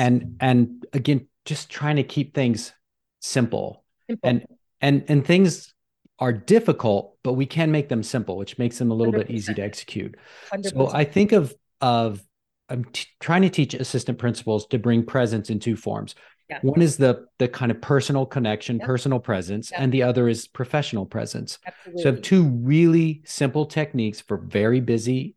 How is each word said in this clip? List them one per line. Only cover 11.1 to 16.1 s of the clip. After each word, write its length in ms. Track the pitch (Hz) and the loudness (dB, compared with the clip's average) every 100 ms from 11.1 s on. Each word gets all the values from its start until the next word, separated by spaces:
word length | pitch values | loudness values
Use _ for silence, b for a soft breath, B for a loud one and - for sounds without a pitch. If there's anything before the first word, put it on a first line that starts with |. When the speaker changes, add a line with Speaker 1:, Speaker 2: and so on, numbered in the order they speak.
Speaker 1:
think 180 | 196 208 | 2 4
of, 220 | 214 139 - _ _ | 4 2 -4 _ _
of, 420 | 127 120 113 101 - _ _ _ - | 2 2 0 -4 -12 _ _ _ -10
I'm 160 | 127 120 | -8 -6
t-, 200 | - - _ | -10 -12 _
trying 220 | - 175 | 0 2
to 80 | 190 | 4
teach 240 | 185 139 | 2 0
assistant 440 | 147 127 127 - 120 | -2 -4 -4 -4 -2
principals 480 | 120 104 - 107 - | -2 -2 -2 -2 -2
to 100 | 123 | -2
bring 260 | 120 117 | 2 2
presence 460 | 117 135 117 110 - | 2 0 0 0 -4
in 100 | 107 | -4
two 160 | 120 110 | -4 -4
forms. 400 | - 107 107 | -6 -8 -10